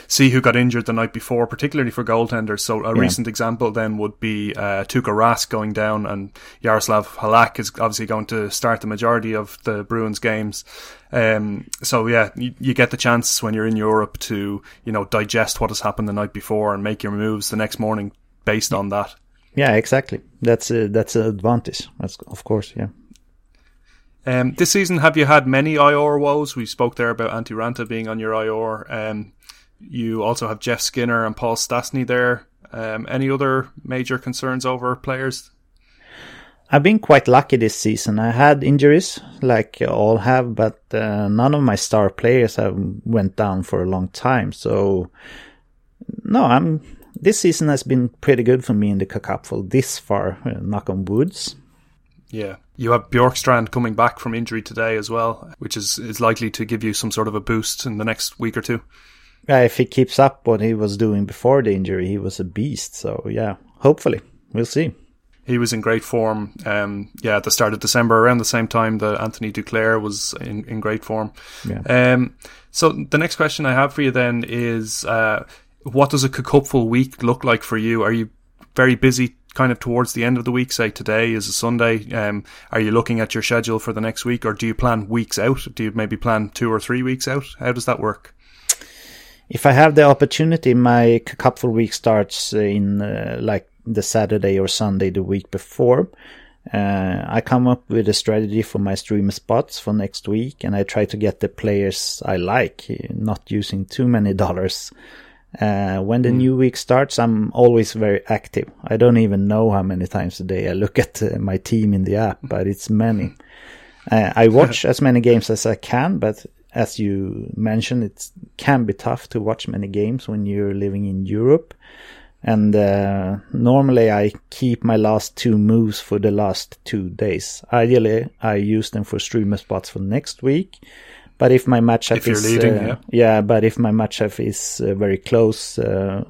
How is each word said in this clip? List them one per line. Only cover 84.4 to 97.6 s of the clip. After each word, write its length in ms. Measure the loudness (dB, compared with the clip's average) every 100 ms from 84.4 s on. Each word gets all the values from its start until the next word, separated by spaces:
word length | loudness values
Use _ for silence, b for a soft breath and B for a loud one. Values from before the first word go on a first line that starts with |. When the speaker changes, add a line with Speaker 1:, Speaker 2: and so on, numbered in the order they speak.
| -2
Speaker 1:
or 80 |
do 140 | -4 -4
you 80 | 0
plan 340 | 0 0 -2
weeks 280 | -4 -4 -2
out? 280 | 0 -2 -4
Do 100 | -6 -6
you 60 |
maybe 240 | -4 -4 -4
plan 340 | 0 0 -2
two 220 | -4 -2
or 80 | -2
three 220 | -2 -4
weeks 240 | -2 -4 -4
out? 180 | -6 -6 -8
How 120 | -4
does 120 | -4 -2
that 140 | -2
work? 340 | -2 -6 -12 _ B B B B B B B B B B B
Speaker 2:
If 160 | 2 4
I 60 |
have 240 | 8 8 8
the 80 |
opportunity, 720 | 8 8 4 2 0 2 4
my 480 | 4 6 6 6 4 0
c-, 80 | 0
Cupful 360 | 0 0 -2
week 200 | 0 0
starts 600 | 0 2 2 0 -4 -4
in, 480 | 0 0 0 0 0
uh, 360 | -4 -6 -6 -6
like, 260 | -2 -4 -6 _ -6
the 160 | -4
Saturday 540 | 0 0 0 0 2 2
or 80 | 0
Sunday 420 | 0 0 0 0
the 140 | -2
week 260 | -2 -4 -4
before. 560 | -10 -10 0 4 4 2 B B B B B -6
Uh, 520 | -2 0 0 0 -2 -2
I 140 | -4
come 260 | 0 2